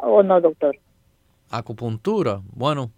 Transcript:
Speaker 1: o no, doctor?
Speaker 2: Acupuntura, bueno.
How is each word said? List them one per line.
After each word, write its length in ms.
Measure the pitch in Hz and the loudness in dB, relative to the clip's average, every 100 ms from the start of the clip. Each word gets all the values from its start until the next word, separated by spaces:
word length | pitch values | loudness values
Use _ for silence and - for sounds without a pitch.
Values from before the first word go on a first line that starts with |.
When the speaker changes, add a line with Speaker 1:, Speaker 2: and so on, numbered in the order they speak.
Speaker 1:
o 200 | 233 208 | 4 4
no, 180 | 196 185 | 4 4
doctor? 360 | 170 156 147 - _ _ _ _ _ _ _ | 2 0 -2 -4 _ _ _ _ _ _ _
Speaker 2:
Acupuntura, 920 | 113 113 113 120 110 - 214 131 98 95 | -8 -8 -8 -8 -6 -2 -2 -2 -4 -8
bueno. 380 | 117 135 143 120 | -6 -4 -2 -6